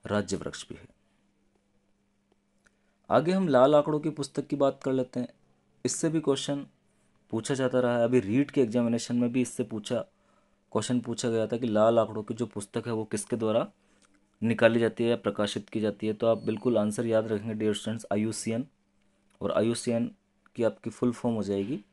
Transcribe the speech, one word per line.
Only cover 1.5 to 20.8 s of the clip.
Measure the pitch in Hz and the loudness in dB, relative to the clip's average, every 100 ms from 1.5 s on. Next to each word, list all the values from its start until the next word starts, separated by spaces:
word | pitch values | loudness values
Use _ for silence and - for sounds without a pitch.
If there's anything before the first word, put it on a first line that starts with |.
| _ _ _ _ _ _ _ _ _ _ _ _ _ _ _ - | _ _ _ _ _ _ _ _ _ _ _ _ _ _ _ 2
आगे | 110 156 | 2 2
हम | 190 180 | 0 4
लाल | 127 135 151 | 6 6 6
आंकड़ों | 147 151 | 4 -2
की | 156 | -4
पुस्तक | 147 139 - 135 | -6 -6 -6 -6
की | 139 | 0
बात | 139 135 | 0 0
कर | 135 | -2
लेते | 131 127 127 | -2 -2 -6
हैं, | 123 _ _ _ _ _ 131 | -10 _ _ _ _ _ -6
इससे | - 165 | -2 -2
भी | 160 | 0
क्वेश्चन | 147 135 - 143 139 _ _ _ _ _ _ | 0 -2 -2 -6 -8 _ _ _ _ _ _
पूछा | 113 107 | -6 -4
जाता | 131 127 127 | -2 0 2
रहा | 123 120 | 2 2
है। | |
अभी | 117 127 | 4 2
रीट | 98 120 139 | 2 0 0
के | 143 | 2
एग्जामिनेशन | 120 120 117 117 - 120 | 2 2 0 0 -2 0
में | 120 | 0
भी | 127 | 0
इससे | 120 - | -2 -4
पूछा, | 123 110 104 120 - _ _ _ _ _ _ | -6 -6 -4 -6 -6 _ _ _ _ _ _
क्वेश्चन | 113 107 123 | -4 0 -2
पूछा | 120 113 120 | -2 -4 -2
गया | 113 110 | 0 -2
था | 117 | -2
कि | 120 | 0
लाल | 107 110 117 | 4 6 6
आंकड़ों | 107 110 | 2 -4
की | 107 | -8
जो | 113 113 | -6 -6
पुस्तक | 104 - 117 120 | -6 -6 -6 -4
है | |
वो | 113 110 | -4 -4
किसके | 104 - 113 | -6 -4 -2
द्वारा | 110 110 160 _ _ _ _ _ _ _ | 2 0 -2 _ _ _ _ _ _ _
निकाली | 110 110 117 117 | -2 4 6 6
जाती | 113 107 | 2 2
है | 117 | 0
या | 117 | 0
प्रकाशित | 104 98 104 104 - | -2 0 -2 -2 -6
की | 113 | -2
जाती | 107 101 107 | -2 -2 -4
है। | |
तो | 104 113 | 0 2
आप | 110 | 2
बिल्कुल | 104 110 127 113 | 0 -2 0 2
आंसर | 107 107 117 | 0 -2 0
याद | 110 110 | 0 0
रखेंगे | 107 113 | -4 -4
डियर | 107 107 | -2 -2
स्टूडेंट्स, | 104 - 113 - | -2 -4 -8 -2
आईयूसीएन, | 104 110 110 113 113 143 _ _ _ _ _ _ _ | -2 -2 -4 -4 -4 -6 _ _ _ _ _ _ _
और | 98 | -2
आईयूसीएन | - 110 117 - 117 120 - _ _ _ - | 2 2 0 -2 -2 -2 -8 _ _ _ -2
की | |
आपकी | 113 107 | -2 -2